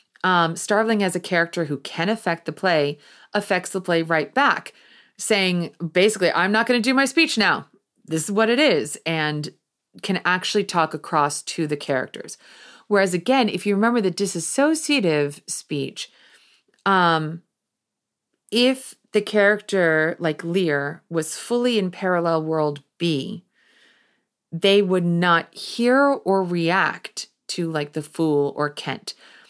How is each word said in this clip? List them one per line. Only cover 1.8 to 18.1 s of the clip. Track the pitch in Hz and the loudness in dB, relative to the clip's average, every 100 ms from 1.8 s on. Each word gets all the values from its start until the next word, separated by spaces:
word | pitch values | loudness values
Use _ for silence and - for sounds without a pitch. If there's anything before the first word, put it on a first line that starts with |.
| - - 185 | -6 -4 -2
affect | 226 175 170 | -2 -4 -6
the | - | -8
play, | - 190 160 143 143 - - _ | -2 2 2 0 -4 -14 -20 _
affects | 208 - 185 - | -4 -2 -2 -2
the | 190 | -6
play | 185 170 | -2 0
right | 160 160 - | 0 -2 0
back, | 262 277 - - - _ - _ - | 0 0 0 -6 -20 _ -20 _ -8
saying, | - 202 185 175 165 - 165 | -2 0 2 0 -4 -8 -2
basically, | 175 208 208 175 | 2 4 4 0
"I'm | 165 190 | 2 2
not | 214 226 | 2 2
gonna | 247 | 0
do | 233 | 2
my | 262 269 | 2 2
speech | 330 320 220 | 2 2 2
now. | 190 - - _ _ _ | 2 0 -4 _ _ _
This | - 160 | -6 -4
is | 151 | -2
what | 202 220 | 0 2
it | 240 | 4
is," | 302 156 147 - 165 | 4 2 -2 -6 -4
and | 160 151 151 151 - _ _ _ 185 | -2 -2 -4 -8 -14 _ _ _ -12
can | - 180 175 | -6 -2 0
actually | 180 - 214 | -2 0 -2
talk | 196 175 156 | 0 0 0
across | 151 - 160 143 - | -4 -2 0 0 -2
to | - - 151 | -8 -4 -4
the | 147 | -4
characters. | - 131 - - - - - - - - - | -2 -2 -4 -10 -16 -18 -20 -20 -20 -16 -2
Whereas | 202 190 | 2 2
again, | 175 247 262 220 | 0 2 2 2
if | - | 0
you | 202 | 0
remember | 202 233 240 | 2 2 2
the | 190 | 0
disassociative | 175 196 170 - - 294 320 294 285 180 151 143 - - | -2 -4 -4 -4 2 2 2 0 0 2 2 0 -4 -12
speech, | - - 147 135 - - _ _ _ _ _ _ _ | -12 -6 -6 -6 -8 -16 _ _ _ _ _ _ _
um, | 196 190 175 160 156 170 _ _ _ _ _ _ _ | 2 4 4 4 0 -8 _ _ _ _ _ _ _